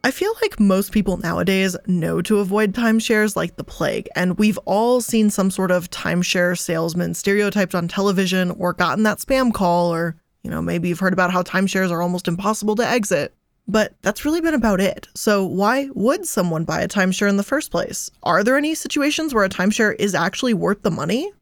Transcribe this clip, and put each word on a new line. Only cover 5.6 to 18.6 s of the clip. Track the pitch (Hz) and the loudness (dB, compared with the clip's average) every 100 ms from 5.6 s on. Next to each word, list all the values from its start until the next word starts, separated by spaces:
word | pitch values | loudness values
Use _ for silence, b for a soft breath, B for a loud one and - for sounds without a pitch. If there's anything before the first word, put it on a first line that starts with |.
| 185 | 0
of | 180 180 | 0 0
timeshare | - - 170 180 185 175 180 | -6 -2 -2 0 0 0 0
salesman | - 160 165 170 170 | -2 -2 -2 -2 -4
stereotyped | 170 - 202 208 202 185 | -4 0 2 2 0 0
on | 180 170 | -2 -4
television | 202 196 190 185 185 180 | 0 0 2 0 0 -2
or | - 175 | -2 -4
gotten | 175 175 165 | 0 0 2
that | 214 214 | 0 0
spam | - 262 254 | 0 2 2
call, | - 180 175 175 | 2 2 4 2
or, | 165 170 160 _ _ | 0 -2 -6 _ _
you | - | -8
know, | - | -4
maybe | 170 170 175 | -2 -2 -2
you've | 165 | 0
heard | 190 | 0
about | 185 180 | 2 2
how | 180 | 0
timeshares | 180 185 196 190 190 | 0 0 0 0 0
are | 165 | 0
almost | 175 175 175 | -2 -2 -2
impossible | 170 196 214 208 214 | -2 -2 -2 -2 0
to | 240 | 0
exit. | 247 202 165 - _ _ _ - | 0 0 -2 -4 _ _ _ -2
But | 220 208 _ | 0 0 _
that's | 285 302 | -4 -2
really | 294 339 | -2 0
been | 330 | 0
about | 302 220 185 | 2 2 2
it. | 196 - - | 0 -2 -12
So | - - 202 | -4 0 2
why | 190 180 202 262 277 | 0 0 2 0 -2
would | - 214 339 381 | 0 0 0 -2
someone | - 180 160 | 0 0 0
buy | 160 160 | -2 -2
a | - | -2
timeshare | 208 185 185 202 | 0 0 2 2
in | 202 | 2
the | |
first | 202 285 - | 0 -2 -2
place? | 170 - - - _ | -4 -4 -8 -10 _
Are | - 170 | 0 2
there | 214 | 4
any | 269 | 2